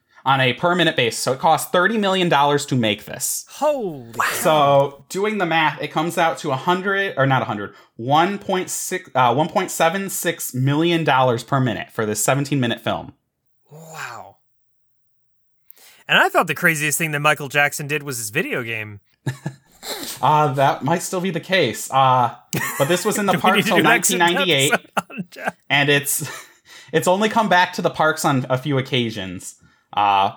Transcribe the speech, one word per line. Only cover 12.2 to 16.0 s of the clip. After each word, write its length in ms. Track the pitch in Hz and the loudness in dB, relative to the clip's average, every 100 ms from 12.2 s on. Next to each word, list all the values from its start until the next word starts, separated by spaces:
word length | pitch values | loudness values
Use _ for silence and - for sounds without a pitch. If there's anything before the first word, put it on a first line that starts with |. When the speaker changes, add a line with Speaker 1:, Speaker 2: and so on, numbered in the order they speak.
Speaker 1:
seventeen 340 | - 139 139 143 | 0 -2 -2 -2
minute 220 | 120 113 | -2 -2
film. 320 | 113 87 80 - _ _ _ _ _ | -4 -6 -8 -18 _ _ _ _ _
Speaker 2:
Wow. 680 | 156 165 156 120 113 95 98 _ _ _ _ _ _ _ _ _ _ _ _ _ _ - - | -20 -18 -14 -14 -14 -20 -20 _ _ _ _ _ _ _ _ _ _ _ _ _ _ -20 -20